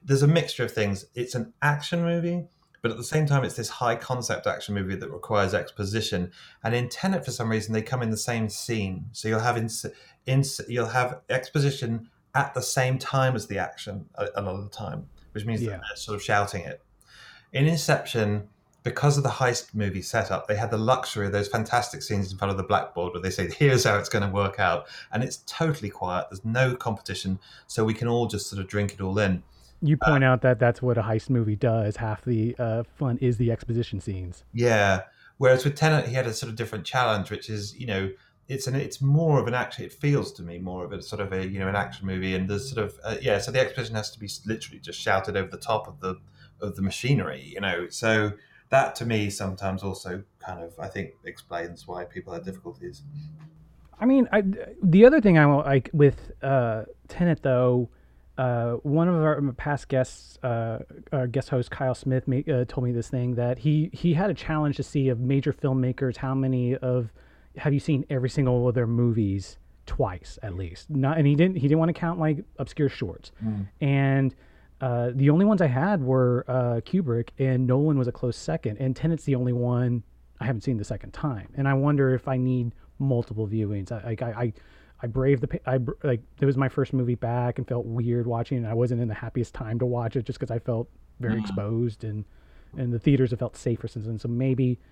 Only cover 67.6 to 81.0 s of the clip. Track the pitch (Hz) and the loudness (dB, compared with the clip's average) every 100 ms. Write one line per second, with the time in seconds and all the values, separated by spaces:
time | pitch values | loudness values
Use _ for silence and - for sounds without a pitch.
67.6 | 151 139 - 139 - 135 127 - 127 123 | 0 0 2 0 0 -2 0 2 2 4
68.6 | 123 120 117 117 120 113 104 98 92 - | 2 2 2 4 4 4 2 0 -6 -16
69.6 | - - - - 113 92 - - 107 90 | -20 -20 -6 -2 -2 -4 -14 -12 -10 -8
70.6 | 90 - - 143 135 160 143 147 180 185 | -8 -10 -6 0 2 4 6 6 4 4
71.6 | 139 160 165 - 170 175 156 151 - - | 4 4 2 0 -2 0 0 -2 -6 -10
72.6 | 135 - 139 - 101 - - - 110 104 | -8 0 0 0 -8 -8 -18 -8 -4 -4
73.6 | 98 - 147 139 135 135 135 - - - | -6 -2 2 4 4 4 2 -2 -12 -20
74.6 | - - 131 120 120 127 139 156 202 202 | -20 -6 -2 0 0 4 6 6 6 6
75.6 | 165 127 175 202 127 131 123 123 - 127 | 4 2 2 2 2 4 4 2 0 0
76.6 | 123 117 - 185 151 117 117 - 131 127 | 0 0 0 0 0 0 -2 -2 0 2
77.6 | 127 127 156 143 123 - 123 - - 160 | 4 4 4 2 0 -2 -4 -4 -4 -4
78.6 | 120 104 131 127 160 160 - 127 123 120 | -4 -2 -2 0 0 0 0 0 2 0
79.6 | 120 123 123 120 - - - - 110 117 | 2 2 2 -2 -4 -16 -20 -6 -4 -2
80.6 | 139 117 101 110 | -2 -2 -2 -8